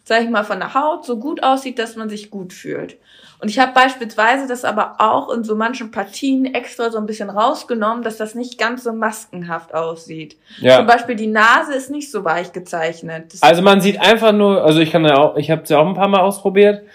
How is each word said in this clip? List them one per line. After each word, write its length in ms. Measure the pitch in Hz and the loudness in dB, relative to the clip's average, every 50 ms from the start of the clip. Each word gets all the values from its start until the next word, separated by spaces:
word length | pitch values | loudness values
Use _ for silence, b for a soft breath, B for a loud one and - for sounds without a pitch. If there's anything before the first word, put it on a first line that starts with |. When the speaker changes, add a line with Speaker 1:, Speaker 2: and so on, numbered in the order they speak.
| b | b
Speaker 1:
sag 200 | - 226 233 233 | 0 0 0 0
ich 60 | 233 | 0
mal, 140 | 233 208 208 | -2 -2 -2
von 160 | 208 202 185 | -4 -6 -6
der 140 | 175 156 - | -6 -4 -2
Haut 320 | 269 294 302 330 349 - | -2 -2 -2 -4 -4 -6
so 140 | 254 240 214 | -8 -8 -6
gut 240 | 233 311 339 - - | -6 -8 -6 -2 0
aussieht, 340 | 262 269 269 - 262 240 | 0 0 0 -2 -8 -6
dass 180 | - 226 226 - | -6 -8 -8 -8
man 140 | 226 220 214 | -10 -10 -10
sich 220 | 208 202 208 - | -10 -12 -14 -14
gut 220 | 214 202 180 180 - | -14 -14 -14 -14 -16
fühlt. 440 | - - 156 143 147 160 - - b b b b b b b b b | -16 -12 -10 -10 -10 -10 -12 -16 b b b b b b b b b
Und 100 | - 214 | -8 -4
ich 100 | 214 254 | 0 0
hab 160 | 254 254 262 | 0 2 4
beispielsweise 720 | 254 254 269 262 - 240 220 - 220 214 233 262 277 277 | 2 2 2 0 -6 -10 -8 -2 0 2 2 2 0 -2
das 180 | 247 247 240 - | -6 -8 -6 -4
aber 300 | 208 208 214 190 - - | -4 -2 -2 -4 -4 0
auch 320 | - 214 220 240 269 269 - | 0 0 2 2 0 -2 -4
in 120 | - 233 220 | -6 -6 -4
so 120 | 220 214 | -4 -4
manchen 360 | 214 220 233 254 - 233 220 | -2 -2 -4 -4 -8 -12 -10
Partien 640 | - 226 202 - - - 277 269 269 262 262 254 - | -8 -10 -10 -10 -10 -6 -2 -2 0 0 -2 -2 -4
extra 340 | 254 262 - - - 233 233 | -6 -8 -8 -8 -6 -6 -4
so 80 | 220 | -4
ein 80 | 220 214 | -6 -6
bisschen 240 | 208 214 214 208 202 | -8 -8 -8 -10 -6
rausgenommen, 720 | 196 208 220 262 311 294 - - 247 226 208 214 233 240 233 | -2 0 0 0 0 -4 -6 -6 -4 -2 -2 -2 -4 -4 -6
dass 140 | 220 214 | -8 -8
das 160 | - 214 214 - | -8 -10 -10 -8
nicht 240 | 233 247 240 - | -10 -10 -10 -6
ganz 260 | - 220 226 247 247 240 | -6 -4 -4 -4 -6 -8
so 100 | 233 226 | -8 -6
maskenhaft 840 | 226 220 226 220 - - _ - 180 175 170 165 165 - _ - | -4 -4 -6 -6 -8 -16 _ -14 -14 -10 -10 -10 -10 -10 _ -6
aussieht. 600 | 160 165 165 170 165 - - 160 160 156 151 - b b b b b | -6 -6 -6 -8 -10 -14 -16 -16 -16 -16 -16 -20 b b b b b
Speaker 2:
Ja. 180 | - 127 131 | 6 6 6
Speaker 1:
Zum 100 | 123 113 | 8 8
Beispiel 280 | 220 233 240 - - 247 | 6 4 4 2 -4 -6
die 120 | 208 220 | -4 -4
Nase 480 | 220 214 220 214 226 254 311 311 302 277 | -2 2 4 4 4 4 4 2 -2 -6
ist 160 | 269 262 - | -8 -8 -8
nicht 180 | 285 294 277 - | -10 -12 -10 -8
so 140 | - 202 185 | -10 -6 -4
weich 280 | 165 160 175 180 175 | -2 -2 -2 -4 -8
gezeichnet. 840 | - 185 180 - - 170 160 165 165 - - 165 165 160 165 _ - | -12 -14 -12 -8 -6 -6 -4 -6 -6 -8 -14 -14 -14 -14 -14 _ -4
Das 100 | - - | 4 4
Speaker 2:
Also 180 | 156 170 170 | 4 4 6
man 180 | 190 202 202 202 | 4 4 4 4
sieht 220 | 175 202 185 - | 4 0 0 2
einfach 300 | 175 190 226 214 220 220 | 4 4 4 6 4 4
nur, 320 | 208 208 202 202 196 185 - | 4 4 4 4 4 4 4
also 160 | - 156 160 | 4 4 4
ich 120 | 165 160 | 2 2
kann 140 | - 170 160 | 2 2 4
ja 120 | 151 143 | 4 6
auch, 180 | 139 147 147 - | 6 4 4 2
ich 140 | 147 147 - | -2 -2 -2
hab's 180 | 160 156 - - | -2 -4 0 2
ja 80 | 156 | 2
auch 80 | 143 156 | 4 4
ein 80 | 190 190 | 2 2
paar 140 | 175 196 | 0 0
Mal 140 | 196 196 190 | 2 4 2
ausprobiert. 600 | 180 196 202 - - 196 185 202 202 208 208 208 b b | 2 2 0 -2 -4 0 4 6 6 6 4 0 b b